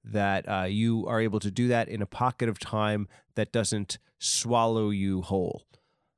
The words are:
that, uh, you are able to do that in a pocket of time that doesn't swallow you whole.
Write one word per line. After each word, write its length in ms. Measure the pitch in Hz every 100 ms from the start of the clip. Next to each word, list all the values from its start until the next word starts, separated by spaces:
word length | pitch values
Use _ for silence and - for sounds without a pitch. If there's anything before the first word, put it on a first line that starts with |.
that, 460 | 113 104 101 95 -
uh, 140 | 95
you 420 | 92 104 113 113
are 160 | 98 113
able 180 | 113 104
to 100 | 107
do 160 | 95 123
that 200 | 117 -
in 140 | 104
a 60 | 101
pocket 420 | - 123 - 117
of 80 | 101
time 500 | - 110 107 104 101 - _
that 160 | - 104
doesn't 480 | 117 101 107 98 - _ -
swallow 720 | - - 117 117 113 113 104
you 320 | 101 98 95
whole. 460 | 90 98 87 - _ _ _ _ _